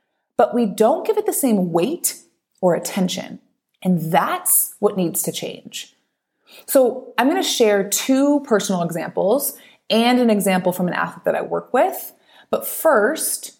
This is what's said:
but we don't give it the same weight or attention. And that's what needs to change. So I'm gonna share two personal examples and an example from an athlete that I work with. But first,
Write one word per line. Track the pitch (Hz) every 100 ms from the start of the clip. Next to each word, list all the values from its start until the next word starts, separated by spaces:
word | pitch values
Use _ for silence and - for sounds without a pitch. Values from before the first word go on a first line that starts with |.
| _ _ _ -
but | 240
we | 240 220
don't | 226 220 320 -
give | 427
it | 415
the |
same | - 262 208 180
weight | 170 262 349 - - _ _ _ -
or | 185
attention. | 160 - 202 180 - - - _ _ _ _
And | 185 175 160
that's | 175 226 359 - - - -
what | 208 190
needs | 170 -
to | -
change. | - - - - - - _ _ _ _ _ _ - -
So | 277 240 - - -
I'm | 262
gonna | 359
share | 285 - 220 202 196
two | - - 269 285 294
personal | 285 208 - 185
examples | 165 165 156 180 180 269 - - - _ -
and | 220 233 247
an | 233
example | 208 190 185 180
from | 175 180
an |
athlete | - 170 -
that | 170 151
I |
work | - 170 -
with. | 247 370 - - - _ _ -
But | 220 220
first, | - 320 240 220 311 - - -